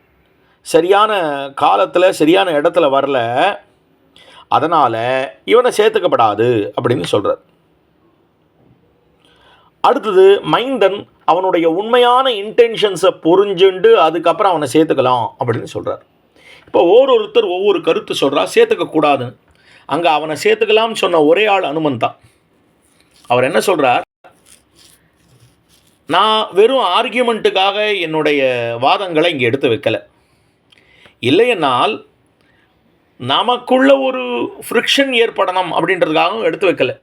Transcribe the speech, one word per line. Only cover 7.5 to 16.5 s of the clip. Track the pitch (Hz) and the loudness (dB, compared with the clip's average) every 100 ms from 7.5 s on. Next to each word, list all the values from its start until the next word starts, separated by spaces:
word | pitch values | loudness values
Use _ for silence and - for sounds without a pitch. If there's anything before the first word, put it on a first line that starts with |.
| _ _ _ _ _ _ _ _ _ _ _ _ _ _ _ _ _ _ _ _ _ _ _ | _ _ _ _ _ _ _ _ _ _ _ _ _ _ _ _ _ _ _ _ _ _ _
அடுத்தது | - - 214 185 190 196 | 0 0 0 4 6 4
மைந்தன் | 151 160 247 254 190 190 - _ | 0 -2 -2 0 0 -2 -12 _
அவனுடைய | - 170 185 175 165 | -2 0 0 0 0
உண்மையான | 165 220 247 240 247 269 | -2 0 2 4 2 0
இன்டென்ஷன்ஸை | 214 208 180 233 202 208 175 185 160 | -4 -4 0 0 2 -2 2 0 0
புரிஞ்சுண்டு | 160 185 202 180 190 185 220 | 2 2 2 2 2 4 4
அதுக்கப்புறம் | 220 160 165 170 156 208 | 4 4 2 -2 0 0
அவனை | 165 139 | 0 0
சேர்த்துக்கலாம் | 156 156 131 127 127 107 - | 0 2 0 0 0 -4 -6
அப்படின்னு | 123 113 160 | -6 -6 -8
சொல்றார். | 104 95 - _ _ _ _ - | -10 -10 -10 _ _ _ _ -20